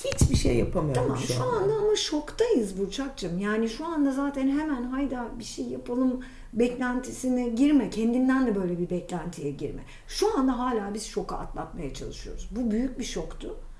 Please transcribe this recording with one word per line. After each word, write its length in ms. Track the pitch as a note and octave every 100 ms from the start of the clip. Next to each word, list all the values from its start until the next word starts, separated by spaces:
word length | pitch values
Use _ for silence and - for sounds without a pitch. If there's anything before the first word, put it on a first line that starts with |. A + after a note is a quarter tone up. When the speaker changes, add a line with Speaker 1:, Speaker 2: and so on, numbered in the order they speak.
| C5+
Speaker 1:
hiçbir 300 | - - B3+
şey 200 | - A#2+
yapamıyorum 460 | - F#3 D3+ B2+
Speaker 2:
Tamam, 140 | C#3+ B2+
Speaker 1:
şu 160 | -
Speaker 2:
şu 100 | -
Speaker 1:
anda. 140 | B4+ A4+
Speaker 2:
anda 160 | G4
ama 220 | A4 G#4 G#4
şoktayız 840 | - D4+ - - A#4 F4 G3 F#3
Burçak'cığım. 600 | F#3+ - C#4 - F3+ F3
Yani 300 | G3+ G#3+ A3+
şu 160 | A3+ E4
anda 260 | D#4+ C#4
zaten 360 | C4 C#4+ C#4 C4+
hemen 360 | C#4+ D#4 B3+
hayda 440 | B3 C4 C#4+ B3 A#3 -
bir 40 |
şey 220 | - - B3
yapalım 560 | B3 A#3+ B3 C4 B3 - - -
beklentisine 960 | G#3+ A#3+ B3 B3 B3 - - B3+ B3 A#3+
girme. 400 | A3+ C#4+ C#4+ G3+
Kendinden 580 | G#3 A3+ B3 C4 C4 B3
de 80 | G3
böyle 240 | F3+ F3
bir 100 | F3
beklentiye 600 | F3 - F3 E3 E3 D3
girme. 300 | C#3+ C#3 - - - -
Şu 320 | - G4+ G#4+
anda 200 | C4 A#3+
hala 340 | B3+ A3+ G3
biz 100 | G#3+ -
şoku 300 | G3+ - -
atlatmaya 580 | - - D#3+ - C#3+
çalışıyoruz. 560 | - A2+ - - - - G#3
Bu 160 | A#3
büyük 280 | G#3+ C4 B3+
bir 40 |
şoktu. 520 | A#3 F#3+ E3 - - - -